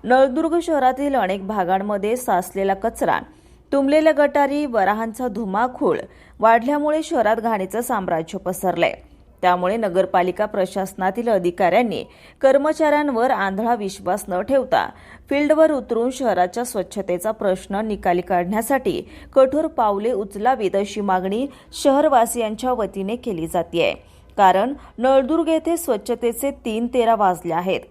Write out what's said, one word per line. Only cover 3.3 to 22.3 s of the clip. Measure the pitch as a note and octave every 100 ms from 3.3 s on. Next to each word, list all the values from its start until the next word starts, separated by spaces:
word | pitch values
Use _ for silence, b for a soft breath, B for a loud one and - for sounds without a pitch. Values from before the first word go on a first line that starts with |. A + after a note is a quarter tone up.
| b b b _
तुंबलेल्या | C#4 C4+ D4+ D#4 D#4
गटारी, | C#4+ C#4+ C#4 C#4+ D4
वराहांचा | A3+ F#3 G#3 A3+ G#3+ B3+
धुमाकूळ | G3+ G#3 G3 B3 B3 A#3+ C#3+ - b b -
वाढल्यामुळे | A3 A#3 A#3+ D4 D4+ D#4
शहरात | D#4 D#4+ G#3 A3
घाणीचं | A3+ G#3+ F#3+ G#3+
साम्राज्य | A#3+ A3+ F#3 E3+ E3 G3
पसरलंय. | F3+ F#3 F#3 E3+ E3+ - - - - _
त्यामुळे | F3+ F3+ F3+ A3+
नगरपालिका | G#3 F3+ F#3+ F#3 F3+ F3+ G#3+
प्रशासनातील | G#3 F#3+ G3+ F#3+ - F#3+ G3 A#3
अधिकाऱ्यांनी | G3+ F3+ F3 F3+ F#3 A#3+ D3 - B B B
कर्मचाऱ्यांवर | C4+ C#4 D4+ D#4 D#4 D4 D4 A#3 B3
आंधळा | G#3+ G3 F#3+ A3+ A#3+
विश्वास | G3+ G3 G3 G3+ -
न | F3+
ठेवता | F#3 C4+ A#3+ B2+ E2 B B B -
फील्डवर | C#4 D4 D#4 D#4
उतरून | C#4+ - A3+ A#3+
शहराच्या | B3+ B3 F3+ F#3 G#3 B3
स्वच्छतेचा | G#3 F#3 - F#3+ F3+ A3
प्रश्न | A3 G3+ F#3 - G3 A3
निकाली | G3+ G3 F3
काढण्यासाठी | F3 F3+ F3 G#3+ A3 C#4 A#3 G#2+ - B B
कठोर | C#4 C4 C#4+ D#4+
पावले | D#4 A3 G3+ A3
उचलावीत, | A3 G#3 G3+ A3+ C4 G3 G3
अशी | G3+ G#3+
मागणी | G3+ F#3 F#3+ G#3 C#4 B B -
शहरवासियांच्या | C#4+ C4+ D4+ C4+ A3+